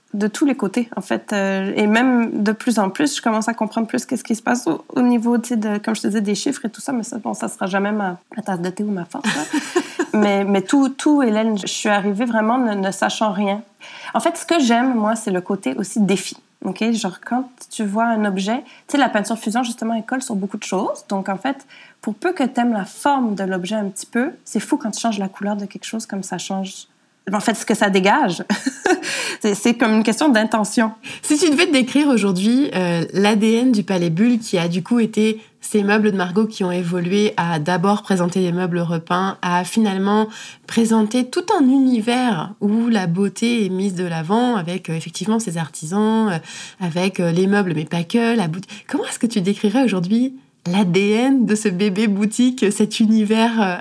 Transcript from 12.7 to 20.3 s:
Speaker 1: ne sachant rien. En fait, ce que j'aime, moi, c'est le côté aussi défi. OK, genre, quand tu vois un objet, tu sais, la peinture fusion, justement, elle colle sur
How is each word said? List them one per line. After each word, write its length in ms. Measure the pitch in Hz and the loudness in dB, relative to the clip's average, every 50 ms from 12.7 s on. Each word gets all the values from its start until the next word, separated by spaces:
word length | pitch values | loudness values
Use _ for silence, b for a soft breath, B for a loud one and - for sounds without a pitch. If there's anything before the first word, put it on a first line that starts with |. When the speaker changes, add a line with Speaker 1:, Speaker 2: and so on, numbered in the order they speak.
| 208 | 0
Speaker 1:
ne 160 | 202 190 196 | 0 -2 -2
sachant 420 | 190 - 220 208 - - 226 214 196 | -2 -2 -2 -2 0 0 -2 -2 0
rien. 300 | 190 208 196 196 208 226 _ _ B B B B B B B B | 0 0 -2 -2 -4 -6 _ _ B B B B B B B B
En 80 | 226 | -2
fait, 160 | - 330 339 | 0 0 -2
ce 80 | - - | -2 -2
que 160 | - 339 339 | 0 2 2
j'aime, 320 | 277 226 233 233 247 262 254 | 4 4 4 2 2 2 0
moi, 220 | 226 214 214 233 | 0 0 0 -2
c'est 140 | 220 - 214 | -2 -2 -2
le 100 | 190 180 | -2 -2
côté 340 | 175 - 202 190 - 254 262 | -2 -2 -4 -4 -4 -6 -4
aussi 260 | - 196 - - 226 | -4 -6 -4 0 0
défi. 360 | 208 180 196 190 - - - - _ _ _ - - | 2 2 2 0 -2 -6 -12 -14 _ _ _ -10 -8
OK, 220 | 196 185 - 220 226 233 | -8 -4 -2 0 0 0
genre, 260 | 214 214 190 185 - - | 0 -2 -4 -6 -6 -8
quand 220 | - 233 247 262 254 - - - - | -4 -4 -4 -4 -6 -10 -20 -20 -14
tu 160 | - - 220 | -8 -6 -4
vois 180 | 202 196 220 233 233 | -2 0 0 0 0
un 180 | 226 214 214 | 2 0 0
objet, 320 | 208 185 190 190 202 226 262 269 B B B B - | 0 0 -2 -2 -2 -2 -4 -6 B B B B -2
tu 40 | - | 0
sais, 60 | 285 | 2
la 100 | 262 226 | 2 2
peinture 300 | - 214 202 - 226 220 | 2 0 -2 -2 -4 -4
fusion, 240 | - 226 202 240 254 | -4 -4 -2 -2 -2
justement, 320 | 240 226 - 226 226 226 | -2 -4 -6 -4 -4 -4
elle 100 | 226 214 | -4 -4
colle 160 | - 254 262 254 | -4 -6 -6 -4
sur 120 | - | -4